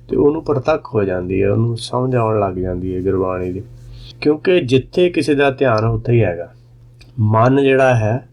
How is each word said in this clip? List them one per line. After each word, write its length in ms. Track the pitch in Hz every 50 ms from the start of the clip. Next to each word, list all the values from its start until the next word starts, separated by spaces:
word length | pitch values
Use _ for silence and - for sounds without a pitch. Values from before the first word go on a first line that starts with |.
| - -
ਤੇ 80 | -
ਉਹਨੂੰ 280 | - - 143 151 165 156
ਪ੍ਰਤੱਖ 500 | - 147 135 123 - 156 151 - - -
ਹੋ 100 | 110 98
ਜਾਂਦੀ 380 | 95 90 90 90 90 95 95 98
ਹੈ, 80 | 98
ਉਹਨੂੰ 260 | 104 110 113 117 117
ਸਮਝ 400 | 113 - - - 123 127 131 127
ਆਉਣ 240 | 123 113 110 107 107
ਲੱਗ 140 | 101 95 90
ਜਾਂਦੀ 420 | 92 92 92 90 90 90 92 92
ਹੈ 60 | 92 92
ਗੁਰਬਾਣੀ 500 | 95 95 92 92 92 92 92 90 90 92
ਦੀ, 100 | 95 - - - - - - - - - - - -
ਕਿਉਂਕਿ 400 | - - 156 151 - 190 180 180
ਜਿੱਥੇ 500 | 147 120 127 131 - - - 190 180 180
ਕਿਸੇ 240 | 175 165 143 - 147
ਦਾ 160 | 139 143 139
ਧਿਆਨ 340 | 131 127 139 131 113 107 110
ਉੱਥੇ 280 | 113 113 110 - 127 120
ਹੀ 120 | 120 110
ਹੈਗਾ। 240 | 90 87 85 85 - - - - - - - - - - - - - - 127
ਮਨ 440 | 110 107 110 110 117 127 135 139 139
ਜਿਹੜਾ 320 | 135 135 131 135 131 127
ਹੈ, 340 | 117 110 104 113 - - -